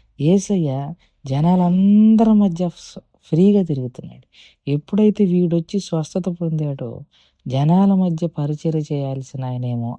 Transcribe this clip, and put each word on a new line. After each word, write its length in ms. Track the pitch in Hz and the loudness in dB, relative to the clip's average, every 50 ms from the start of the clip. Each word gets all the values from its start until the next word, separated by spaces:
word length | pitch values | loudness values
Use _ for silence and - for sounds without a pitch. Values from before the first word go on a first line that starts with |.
| _ _ _ - | _ _ _ -2
యేసయ్య 760 | 139 160 190 202 190 - 202 185 160 139 131 139 143 151 170 - _ _ _ _ - | 0 2 2 2 0 -2 -2 -2 -2 -2 -4 -6 -8 -10 -12 -16 _ _ _ _ -8
జనాలందరి 1040 | 135 135 143 156 175 185 185 180 175 180 185 196 202 208 214 214 220 220 214 226 220 214 | -6 -2 0 2 2 2 2 2 2 2 2 4 4 4 6 6 6 6 4 4 4 4
మధ్య 360 | 208 202 190 165 170 180 170 | 4 4 2 0 -2 -4 -6
ఫ్-, 320 | - - - - - - - _ _ _ _ | -6 -10 -18 -20 -20 -20 -20 _ _ _ _
ఫ్రీగా 400 | _ 160 160 190 202 202 202 185 | _ 2 4 4 4 4 2 0
తిరుగుతున్నాడు. 680 | 160 147 135 127 123 - - - - - 123 _ _ _ _ - _ _ _ _ 139 | 0 -2 -4 -6 -8 -10 -12 -16 -18 -20 -20 _ _ _ _ -20 _ _ _ _ -4
ఎప్పుడైతే 540 | 143 147 - - 202 202 214 214 202 - 208 | -4 -4 -4 -2 0 2 2 2 4 2 2
వీడొచ్చి 560 | 180 175 180 180 165 170 170 165 - - 196 | 2 2 2 2 2 0 -2 -2 -2 -6 -6
స్వస్థత 480 | - - 170 160 151 - - 190 175 190 | -6 -4 -4 -6 -6 -4 -6 -6 -6 -6
పొందాడో, 720 | 170 - 175 160 160 151 151 147 139 131 127 113 - - 147 - _ _ _ _ _ _ _ 135 | -6 -4 -4 -4 -2 -2 -4 -4 -6 -8 -10 -12 -12 -14 -18 -20 _ _ _ _ _ _ _ -6
జనాల 460 | 123 135 147 156 175 190 196 196 196 | -4 -2 2 2 4 4 4 4 2
మధ్య 320 | 185 185 180 165 160 175 | 2 0 0 -2 -4 -4
పరిచర్య 520 | 160 - 156 147 147 151 147 - 165 156 156 | -6 -4 -6 -4 -4 -6 -4 -4 -4 -4 -4
చేయాల్సిన 680 | 147 - 151 143 139 135 135 135 131 - - 131 131 | -4 -4 -6 -6 -6 -6 -8 -10 -12 -12 -12 -10 -8
ఆయనేమో 540 | 127 127 123 123 123 120 120 117 120 - | -8 -8 -6 -6 -6 -6 -6 -6 -8 -10